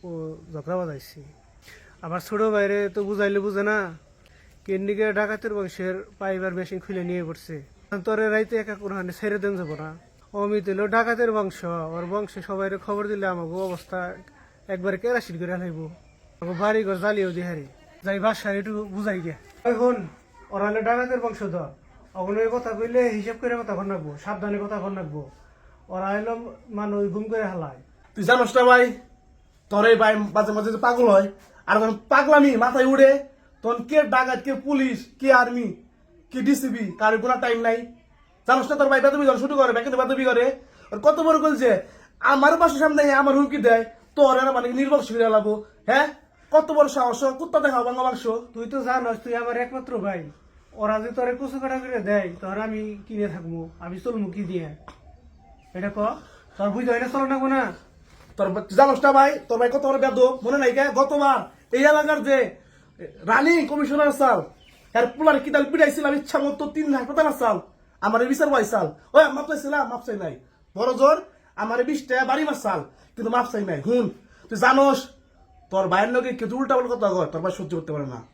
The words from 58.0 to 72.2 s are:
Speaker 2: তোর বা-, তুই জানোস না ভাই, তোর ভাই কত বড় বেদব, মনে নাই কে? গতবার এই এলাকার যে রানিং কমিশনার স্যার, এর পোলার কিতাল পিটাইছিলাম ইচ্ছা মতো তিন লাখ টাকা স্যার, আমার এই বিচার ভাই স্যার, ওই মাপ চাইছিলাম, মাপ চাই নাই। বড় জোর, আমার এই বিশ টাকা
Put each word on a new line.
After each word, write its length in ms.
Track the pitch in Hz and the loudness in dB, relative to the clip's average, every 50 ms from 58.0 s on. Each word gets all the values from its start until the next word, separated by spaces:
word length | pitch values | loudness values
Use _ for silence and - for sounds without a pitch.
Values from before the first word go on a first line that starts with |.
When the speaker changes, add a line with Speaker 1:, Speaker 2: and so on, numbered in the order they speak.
| _ _ - - - - - | _ _ -20 -20 -20 -20 -4
Speaker 2:
তোর 120 | - 202 - 185 | -2 -2 -2 -2
বা-, 100 | 208 202 - | -4 -6 -2
তুই 80 | 196 185 | 6 6
জানোস 200 | 269 277 269 254 269 | 6 6 6 4 4
না 60 | 277 269 | 6 8
ভাই, 140 | 269 277 277 294 277 - - | 8 6 6 4 -2 -4 -4
তোর 80 | 233 226 | 0 2
ভাই 80 | 240 240 247 | 2 2 2
কত 100 | 277 277 269 | 2 0 2
বড় 100 | 269 269 269 | 2 2 2
বেদব, 280 | 262 214 247 247 254 262 254 202 | 0 4 6 4 4 4 0 -2
মনে 140 | 233 262 285 277 | 0 0 2 2
নাই 100 | 247 240 | 2 2
কে? 80 | 269 269 285 226 240 | 2 0 2 4 2
গতবার 420 | 269 277 302 285 285 277 269 233 - - - - _ _ - | 2 2 2 2 4 4 4 2 0 -6 -14 -20 _ _ 0
এই 60 | 254 269 294 | 4 6 6
এলাকার 280 | 302 302 302 294 302 302 226 269 | 6 6 4 2 2 0 2 2
যে 80 | 269 262 240 190 - - _ _ _ _ _ _ _ _ 170 - - - - 165 | 4 4 2 0 -2 -12 _ _ _ _ _ _ _ _ -18 -18 -18 -12 0 2
রানিং 280 | 220 247 285 320 339 339 277 220 | 4 4 6 6 4 4 2 0
কমিশনার 420 | 285 294 294 262 277 294 294 294 277 277 | -2 -2 -2 0 2 4 4 2 4 4
স্যার, 180 | 277 262 233 185 151 - - _ _ _ _ _ _ _ _ 226 | 4 4 4 2 0 -6 -14 _ _ _ _ _ _ _ _ 0
এর 80 | 240 240 - | 2 2 0
পোলার 220 | - 311 311 294 277 269 | 2 4 4 4 4 0
কিতাল 200 | 294 294 294 285 285 | 2 2 2 2 2
পিটাইছিলাম 420 | 285 339 320 285 285 320 294 277 285 285 | 4 4 4 4 4 0 0 0 0 0
ইচ্ছা 200 | 285 - - 294 285 | -4 -2 -2 0 0
মতো 200 | 285 277 - 302 285 - | 0 -4 -4 -8 -8 -6
তিন 120 | 311 302 294 277 | -6 -2 -2 -2
লাখ 100 | 262 240 233 285 311 | -2 -2 -2 0 2
টাকা 140 | 311 302 285 - | 2 2 2 0
স্যার, 160 | 254 226 208 175 - - _ _ _ _ _ _ - | 0 0 0 0 -4 -12 _ _ _ _ _ _ -4
আমার 120 | 208 220 226 240 | 0 2 2 2
এই 40 | 262 277 | 2 0
বিচার 160 | - 320 294 285 | 0 2 2 2
ভাই 100 | 254 214 202 - | 2 2 2 0
স্যার, 140 | 208 175 151 147 - _ _ - | -2 -2 -2 -6 -10 _ _ 6
ওই 100 | 285 311 294 254 | 6 6 6 4
মাপ 100 | 285 294 302 | -4 -4 -4
চাইছিলাম, 320 | 311 285 - 277 294 294 262 226 | -6 -6 -4 -4 -2 -2 -2 -2
মাপ 120 | 240 240 - | -6 -10 -8
চাই 100 | - 220 202 185 | -8 -8 -8 -8
নাই। 120 | 160 135 - _ _ _ _ _ _ _ | -10 -10 -12 _ _ _ _ _ _ _
বড় 140 | 190 226 254 247 220 | -2 -2 -2 2 4
জোর, 160 | 269 277 311 330 370 - _ _ _ _ _ - 208 | 4 4 4 4 0 -12 _ _ _ _ _ -8 -6
আমার 140 | 220 233 240 247 | -4 0 -2 0
এই 40 | 247 | 0
বিশ 100 | 302 294 - - | -2 -6 -4 -2
টাকা 160 | 254 254 | 0 0